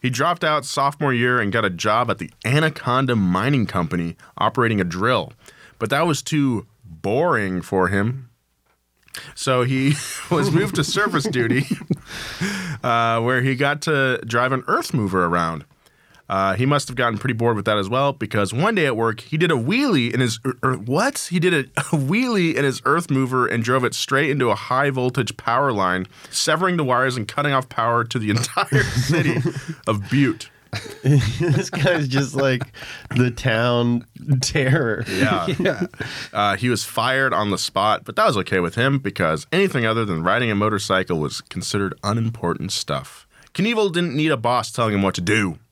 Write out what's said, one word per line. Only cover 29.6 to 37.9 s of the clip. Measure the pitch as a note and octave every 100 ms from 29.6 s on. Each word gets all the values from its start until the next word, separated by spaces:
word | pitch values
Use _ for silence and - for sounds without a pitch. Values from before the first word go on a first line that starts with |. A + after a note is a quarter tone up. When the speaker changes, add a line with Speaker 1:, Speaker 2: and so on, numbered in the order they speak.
| - D#3 -
Speaker 1:
of | G#2+ G2
Butte. | B2+ C3+ E2 - _ _
Speaker 2:
<laughs> | - - -
This | C3+ C#3+ G2+ - E3+ C#3 F#3
guy's | F3 F3 F3 C#3
just, | C3+ C#3
like, | C3+ C3+ B2+ B2+ - - - - A#2+
the | B2
town | A#2 C3 A2 A#2+ A#2+ A#2+ A#2+ - - - C3
terror. | C3 D#3+ B2+ C#3+ A#2+ G#2+ -
Speaker 1:
Yeah. | F#2+ - F#2+ -
Speaker 3:
<laughs> | -
Yeah. | G3 - F3 - - - -
Speaker 1:
Uh, | G#2 G#2 G2
he | B2
was | A#2
fired | - - A#2 C3 C3+ F#2
on | G#2
the | F#2
spot, | - G2 G#2